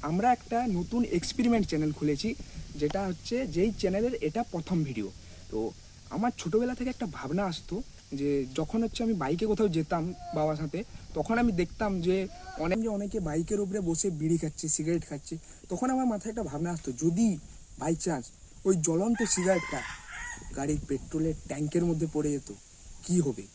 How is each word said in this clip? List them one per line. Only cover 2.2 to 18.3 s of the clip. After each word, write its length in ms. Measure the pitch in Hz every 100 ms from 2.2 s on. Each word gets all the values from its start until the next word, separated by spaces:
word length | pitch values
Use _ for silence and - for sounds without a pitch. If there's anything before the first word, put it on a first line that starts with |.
| 220 - - - - -
যেটা 200 | 147 190 196
হচ্ছে 260 | 175 - 240 254 156
যেই 160 | 214 202
চ্যানেলের 340 | 190 190 240 262 156
এটা 140 | 226 240
প্রথম 240 | 175 160 175 147
ভিডিও। 200 | 113 98 - - - -
তো 80 | 110 110 - - - - 156
আমার 160 | 233 -
ছোটবেলা 320 | 170 214 247 247
থেকে 100 | 247 254
একটা 120 | 220 143
ভাবনা 260 | 131 170 196
আসতো 240 | 160 - 185 - - - 139
যে 100 | 143 143 127 139
যখন 200 | 160 220 226
হচ্ছে 160 | - 226
আমি 100 | 202
বাইকে 220 | 135 170 214
কোথাও 180 | 208 208 160
যেতাম 260 | 151 175 165 - - 156
বাবার 200 | 156 151
সাথে, 180 | 151 165 226 - - 160
তখন 180 | 147 226
আমি 80 | 240 175
দেখতাম 300 | 170 - 214 190 170
যে 100 | 190 190 - - - 165
অনেক, 140 | 196 226
যে 40 | 202
অনেকে 200 | 202 220 165
বাইকের 320 | 156 170 208
উপরে 160 | 202 208 175
বসে 180 | 165 196 156
বিড়ি 180 | 156 165
খাচ্ছে, 240 | 156 - 160 -
সিগারেট 280 | 156 170 -
খাচ্ছে। 260 | 147 - 165 - - -
তখন 160 | 180 254 262
আমার 120 | 254
মাথায় 180 | 208 220
একটা 120 | 220 175
ভাবনা 180 | 143 170 165
আসতো, 140 | - 123
যদি 240 | 160 170 226 165 - - - -
by 120 | 151 165 185
chance 220 | 143 -